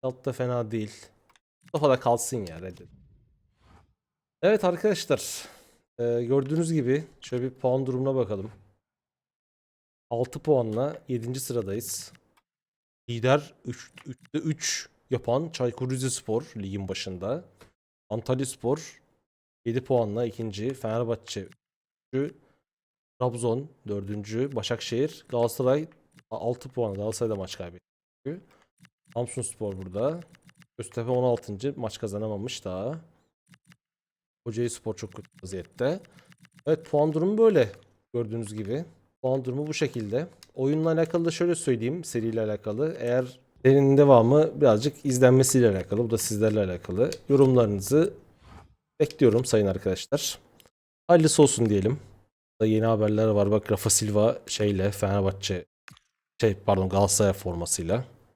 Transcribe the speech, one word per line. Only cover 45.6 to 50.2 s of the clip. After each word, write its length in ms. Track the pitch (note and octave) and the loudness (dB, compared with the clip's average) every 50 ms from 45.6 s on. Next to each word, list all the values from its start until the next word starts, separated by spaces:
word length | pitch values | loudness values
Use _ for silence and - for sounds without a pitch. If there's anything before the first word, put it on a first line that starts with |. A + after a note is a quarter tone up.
| A#2+ A2+ | 4 4
alakalı. 340 | G2 F#2 F2+ - G2+ G#2 A#2+ | 4 2 -2 -2 -2 -2 0
Bu 60 | A2+ | 0
da 80 | A#2 | -2
sizlerle 420 | G#2+ - - G#2+ G#2 G#2+ A2 G#2+ G#2+ | -2 -2 -2 -2 2 2 2 2 2
alakalı. 500 | G2+ F#2 F2 F2 - - F2+ F#2+ B2 D3+ - - - - | 0 0 -4 -8 -8 -8 0 0 0 0 0 -8 -2 2
Yorumlarınızı 840 | C#3 C#3 C#3 C3 B2+ B2 A#2 G#2+ G#2 G2 F#2+ - C3+ D3+ E3+ - - - - _ _ _ _ - - - - _ _ _ _ _ _ _ | 6 6 6 6 6 6 4 4 0 -4 -2 2 2 2 2 2 -2 -12 -20 _ _ _ _ -20 -20 -20 -20 _ _ _ _ _ _ _
bekliyorum 460 | D3+ - - - C#3+ A#2+ G#2+ A#2 B2+ | -2 -2 2 4 4 6 6 4 0
sayın 220 | - - A2 G#2 | 2 2 2 2
arkadaşlar. 720 | G2 F#2+ F#2+ - G2 F#2 - - - - D3 | 2 0 -2 -2 -4 -4 -4 -4 -6 -4 -4